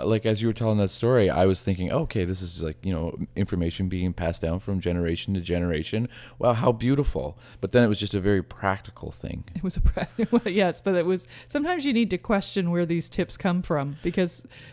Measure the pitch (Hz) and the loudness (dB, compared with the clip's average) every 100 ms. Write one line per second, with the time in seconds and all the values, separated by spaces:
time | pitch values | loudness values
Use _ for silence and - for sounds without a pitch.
0 | 82 110 110 107 113 107 113 107 98 - | 0 2 2 2 0 0 2 2 2 0
1 | 117 127 95 71 95 95 - 92 92 143 | 2 4 4 6 4 4 0 -2 0 -2
2 | 160 110 87 92 90 82 80 78 95 87 | -2 -2 -2 -2 -6 -6 -6 -6 -4 -4
3 | 82 - - - 98 90 85 - 92 92 | -4 -6 -6 -4 -2 0 -2 -2 -4 -2
4 | 90 87 85 82 82 87 - 95 87 87 | -2 -2 -4 -2 -2 -4 -4 -4 -2 0
5 | 85 85 - 95 85 87 87 80 82 110 | 0 -2 -2 -4 -2 -2 0 -2 -2 -4
6 | 120 - - - 123 117 127 117 117 135 | -4 -8 -20 -2 0 2 2 2 2 2
7 | 135 - 67 - - - - 123 117 104 | 2 0 -4 -10 -18 -8 2 4 4 4
8 | 101 104 92 101 87 - 98 98 - - | 0 0 2 2 0 -4 -2 -2 -6 -14
9 | - - - - - 175 190 - - - | -14 -12 -10 -10 -8 -8 -6 2 2 2
10 | - - 220 240 214 185 185 160 - 180 | -2 -4 0 2 2 2 2 2 0 2
11 | 170 185 - - - 294 294 359 285 233 | 2 0 -4 -14 -6 -2 0 0 0 2
12 | 226 180 - 202 - 202 175 170 170 170 | 2 -2 0 0 0 -2 0 0 0 -2
13 | - - 175 - 196 180 175 151 139 143 | -2 -4 -4 -2 -2 0 0 -2 -2 -6
14 | - 175 180 - - - - | -4 0 -2 -2 -12 -20 -20